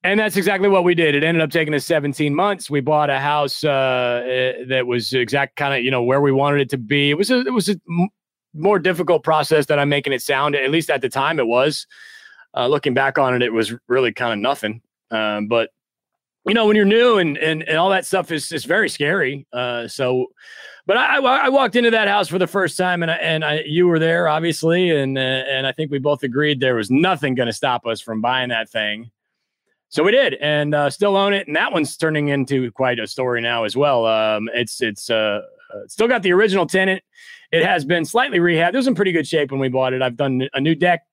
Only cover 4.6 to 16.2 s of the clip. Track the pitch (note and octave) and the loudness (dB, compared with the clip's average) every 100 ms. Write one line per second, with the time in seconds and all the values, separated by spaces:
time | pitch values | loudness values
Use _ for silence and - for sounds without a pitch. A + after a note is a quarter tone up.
4.6 | B2+ C3 B2 B2 G#2+ C3 A#2 C#3 C3+ - | -4 -2 0 -2 -2 -2 0 -2 -2 -4
5.6 | C#3+ C3+ B2 C3 A#2+ C3+ C#3+ C3+ C#3+ C#3+ | -2 0 0 0 2 2 2 2 2 0
6.6 | C3+ C#3 G#2+ C#3+ C#3+ D3 G3+ B3 B3+ B3 | -2 -4 -2 0 0 0 0 0 0 -2
7.6 | F#3 F#3 - E3+ F#3+ _ _ _ _ D#3 | -2 -4 -4 -2 -2 _ _ _ _ -2
8.6 | F3+ G3+ E3 E3+ F3 D#3+ - D#3 C#3+ D#3+ | 0 2 0 -2 0 0 2 0 2 2
9.6 | C#3 D3 C#3+ C#3+ C#3 C3 - C3+ C#3+ C#3+ | 2 0 2 0 -2 -4 -2 0 0 0
10.6 | C3 D#3+ D#3+ C#3 B2+ C3+ C#3 D3 A#2 A#2+ | 0 0 0 -2 -2 -2 -2 0 2 2
11.6 | D3 D3 - - - - - - - - | 2 -2 -12 -20 -20 -20 -20 -20 -10 -4
12.6 | B2 C#3+ C#3+ B2+ C3+ C3 C3 B2 B2 A2+ | 0 0 0 0 0 2 0 2 0 0
13.6 | A2 A#2 _ B2+ B2 - A#2+ G#2+ A#2 C#3+ | -2 -6 _ 0 0 -2 -4 -2 -2 -2
14.6 | G#2+ A#2 _ _ _ A2+ G#2+ G#2 G#2 A#2 | -6 -8 _ _ _ -4 -2 -4 -2 -2
15.6 | A2+ _ _ _ _ _ | -2 _ _ _ _ _